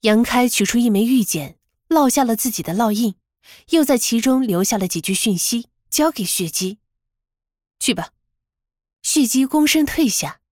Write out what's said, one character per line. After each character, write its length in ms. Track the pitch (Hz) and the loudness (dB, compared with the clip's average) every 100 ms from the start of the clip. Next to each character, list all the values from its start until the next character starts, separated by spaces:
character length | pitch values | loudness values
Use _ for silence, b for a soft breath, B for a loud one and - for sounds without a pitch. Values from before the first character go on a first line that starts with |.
杨 200 | 220 214 | 4 2
开 260 | 240 247 247 | 2 2 0
取 160 | - | 0
出 140 | 196 240 | 0 0
一 120 | 240 | 2
枚 140 | 202 | 2
玉 200 | 233 262 | 2 2
简， 340 | 202 160 139 - _ _ _ | 0 -4 -8 -16 _ _ _
烙 200 | 320 277 | 2 2
下 140 | 262 | 2
了 120 | 254 220 | 0 0
自 160 | 254 | -2
己 100 | 214 | -4
的 120 | 156 | -6
烙 180 | 180 233 | -2 0
印， 240 | 208 226 185 _ _ b b b | 0 -2 -4 _ _ b b b
又 120 | 330 | 2
在 140 | 285 254 | 4 2
其 240 | - 233 | 2 0
中 200 | 254 262 | 2 0
留 220 | 254 175 | 0 0
下 140 | 196 220 | 0 -2
了 100 | 185 | -2
几 140 | 170 | -4
句 120 | 160 | -4
讯 240 | 190 - 180 | -2 0 -2
息， 320 | - 233 240 _ _ | -2 -4 -8 _ _
交 220 | - 311 | 0 0
给 120 | 311 | 0
血 240 | 190 - 170 | -6 -4 -4
姬。 300 | - 185 208 _ _ _ _ _ _ _ _ _ _ | -4 -6 -8 _ _ _ _ _ _ _ _ _ _
“去 140 | - | -4
吧。” 180 | - - _ _ _ _ _ _ _ _ _ | -4 -6 _ _ _ _ _ _ _ _ _
血 240 | - 311 247 | -4 0 2
姬 200 | 262 269 | 2 0
躬 200 | 311 302 | 2 2
身 200 | 320 285 | 2 0
退 220 | - 285 | 0 0
下。 340 | - 143 - _ | 0 -6 -12 _